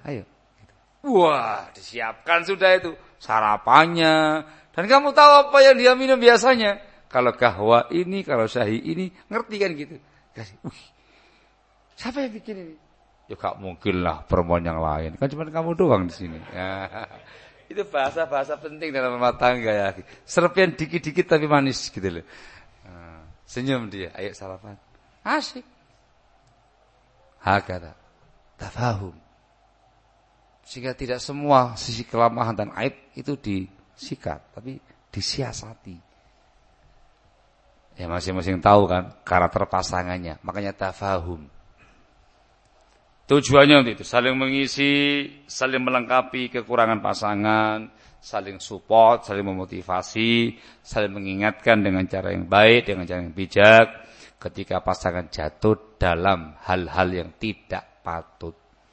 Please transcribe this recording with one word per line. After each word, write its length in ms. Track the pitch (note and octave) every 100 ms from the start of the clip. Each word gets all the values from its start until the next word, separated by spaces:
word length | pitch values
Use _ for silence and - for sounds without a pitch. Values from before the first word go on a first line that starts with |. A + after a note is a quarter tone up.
ayo. 240 | D3 B2+ - _ _ _ _ _ _ _
Wah, 720 | C#4+ G3+ E3 C#3 A2+ G#2 F#2+
disiapkan 720 | - - A#2+ A2+ A2+ - E3+ E3+
sudah 320 | F#3+ F#3+ F#3
itu 160 | F3 - - _
sarapannya. 1300 | - A2 G#2+ G#2 - C#3 E3 E3+ D#3+ D#3 D#3 D#3 D3+ - _ -
Dan 100 | G3+
kamu 320 | C#4 D4 C#4
tahu 320 | D4 C#4+ C#4
apa 80 | C#4 C4+
yang 100 | B3
dia 140 | B3 B3+
minum 240 | C4 B3+
biasanya? 560 | A#3 A#3 A#3+ B3 G#3+ G3+ - - _
Kalau 240 | B2+ B2 -
kahwa 540 | A#2+ F#2+ G#2+ A#2 -
ini, 300 | E3 F3+ G3
kalau 240 | E3 B2+ A2
syahi 340 | B2 G#2+ A2+ C#3+
ini, 240 | E3 F#3 - -
ngerti 280 | A3 A3+ G#3
kan 120 | G3 D3+
gitu? 200 | D3 D3 _ _ _
Kasih, 260 | A2+ G#2 G#2+
wih, 200 | - - - _ _ _ _ _ _ _ _ _ _ -
siapa 260 | A#3+ C4+
yang 100 | C4
bikin 220 | G#3+ - G3
ini? 180 | E3 D#3 _ _ _ _ -
Ya, 40 | -
gak 200 | G2 F#2+
mungkin 400 | F#2+ E2+ G2+ F#2
lah 240 | F2 D2+ -
perempuan 360 | F2+ E2+ F2 E2+
yang 180 | D#2+
lain. 320 | D#2+ D2+ D#2+ E2
Kan 160 | C#3
cuma 160 | D3 D#3
kamu 240 | D#3+ E3 E3
doang 260 | F3 G#2 F2+
di 60 |
sini. 260 | - F2+ D#2+ -
Ya. 560 | F2+ F#2 F#2+ F#2+ F#2+ G#2+ -
<laughs> 480 | - - - _ -
Itu 160 | F#3 F3+
bahasa-bahasa 720 | D3 C3+ D#3 D#3+ C#3+ C#3 D3
penting 320 | D3+ D3+ D#3+
dalam 240 | C3+ B2+ B2
rumah 240 | B2 -
tangga, 320 | B2 B2 A2+
ya. 160 | G#2 G2 F#2+ - - -
Serpian 480 | - E3+ F3+ F#3 C#3
dikit-dikit 560 | D#3 E3 D#3 D#3 F3
tapi 160 | D#3+ D3+
manis 400 | C#3+ C3+ A#2+ -
gitu 320 | - F#2 E2+
loh. 60 | - - - - _ _
Nah, 400 | F#2+ F2 E2+ D#2+ D#2+ - _
senyum 400 | B2+ C3 B2+ A2
dia, 240 | G2 F2
"Ayo 240 | - G2 F2
sarapan." 400 | F#2+ F#2+ G#2+ G2+ _ _ _ _
Asik. 400 | G#3+ D4 - B3+ - _ _ _ _ _ _ _ _ _ _ _ _ _ _ _ _ _
Hakata. 560 | G2 G2 - F2+ E2 - _ _ _ _ _ -
Tafahum. 560 | - - B2 G2+ F#2+ - _ _ _ _ _ _ _ _ _ _ _ _ _ _ -
Sehingga 240 | C3 C3
tidak 320 | B2 B2 B2
semua 560 | - C#3+ D3 C3+ B2 G#2+
sisi 240 | - A2+
kelemahan 500 | B2 A2+ A#2 A#2 A2+
dan 160 | A2+ G#2 -
aib 200 | B2+ - _ -
itu 240 | - C#3
disikat, 1120 | G#2+ G2 F#2+ _ _ _ - D#3 - D2 _
tapi 240 | - A#2+ C3+ _ _ _
disiasati. 1000 | G#2 - - A#2+ - A2 A2+ G2 E2+ _ _ _ _ _ _ _ _ _ _ _ _ _ _ _ _ _ _ _ -
Ya, 80 | F2
masing-masing 560 | F2 F2+ F#2 F2 F#2
tahu 240 | G2+ G#2 F#2
kan 260 | F2+ F2+ - -
karakter 400 | F2+ F2 - G2
pasangannya. 720 | F#2 F2+ F2+ F2+ F2+ E2+ D#2
Makanya 300 | - F#2 G2+
tafahum. 720 | - G2 - G2+ F#2+ E2+ D#2+ C#2+ - _ _ _ _ _ _ _ _ _ _ _ _ _ _ _ _ -
Tujuannya 560 | C#3+ B2+ C#3+ C#3+ D3
untuk 100 | A#2+ G#2
itu, 60 | G2
saling 280 | A#2+ B2+ C3
mengisi, 920 | C3+ C#3 C3+ C#3 C#3 C#3+ C#3+ C#3+ - - -
saling 320 | - C3 C3
melengkapi 720 | B2+ B2+ A#2 B2+ B2+ B2+ B2
kekurangan 480 | B2 A2 A#2 A2+ A2
pasangan, 880 | G2+ G2+ G#2 G2+ G#2+ A2 G#2+ G#2+ A2 _ _ _
saling 400 | - A2 G2 F#2+
support, 640 | - G2 - A2 A2+ A#2
saling 240 | - G2+ G2
memotivasi, 1120 | F#2+ F#2 F#2 F2+ F#2 - A2 A2+ A#2 A#2 A2+ - _
saling 300 | - A2+ G#2 G2
mengingatkan 640 | G2 F#2+ G#2+ G2+ - A2
dengan 240 | G2+ F#2 F#2
cara 240 | F#2+ F#2 F#2
yang 120 | F2
baik, 440 | G2 A2 A#2+ -
dengan 160 | F#2+ E2+
cara 160 | F2+
yang 80 | E2+
bijak, 560 | E2 F#2 G#2 G#2 A2+ A2+ - - - - _
ketika 480 | - - G2 F#2
pasangan 480 | - F#2 F#2 F2 D#2+
jatuh 640 | - D2+ - G#2+ G#2+ - -
dalam 640 | F#2 E2 F#2 F2+ D#2 D2+ -
hal-hal 420 | F#2 F2 F#2 F#2
yang 220 | F2+ E2 -
tidak 640 | A2 F#2+ - F#2 - _
patut. 540 | - E2 - - E2+ - _ _ _